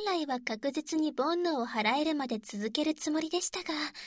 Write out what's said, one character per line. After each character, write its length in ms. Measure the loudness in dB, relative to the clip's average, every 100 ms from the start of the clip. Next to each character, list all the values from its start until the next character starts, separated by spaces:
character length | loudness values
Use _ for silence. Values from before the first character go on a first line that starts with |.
来 220 | 2 0 0
は 160 | -2
確 320 | -2 -2 -2
実 260 | -2 0 0
に 140 | 0
煩 280 | 2 2 2
悩 200 | 2 0
を 40 | 0
払 360 | 0 2 4
え 20 |
る 120 | 4 2
ま 120 | 0
で 120 | -4
続 300 | -4 -4 -2
け 140 | 0
る 100 | 2
つ 180 | 0 0
も 100 | 0
り 80 | 2
で 100 | 0
し 100 | 0
た 140 | -4
が、 100 | -4 -2 -4 -6